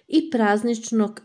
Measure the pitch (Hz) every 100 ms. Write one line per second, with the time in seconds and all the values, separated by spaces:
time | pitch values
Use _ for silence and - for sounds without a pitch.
0 | - 311 320 240 208 214 240 226 - 220
1 | 208 -